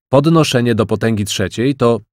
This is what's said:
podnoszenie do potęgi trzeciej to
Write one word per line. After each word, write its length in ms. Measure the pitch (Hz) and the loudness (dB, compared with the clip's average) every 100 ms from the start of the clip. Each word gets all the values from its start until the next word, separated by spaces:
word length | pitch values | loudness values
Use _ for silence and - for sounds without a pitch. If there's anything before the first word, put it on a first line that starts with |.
| _ | _
podnoszenie 640 | 135 151 165 147 127 120 | 0 4 2 2 0 0
do 120 | 110 104 | 0 0
potęgi 380 | 107 117 107 | -2 -2 -2
trzeciej 500 | 101 - 90 110 131 | -4 -4 -6 -2 -2
to 260 | 139 120 113 - | 0 0 0 -6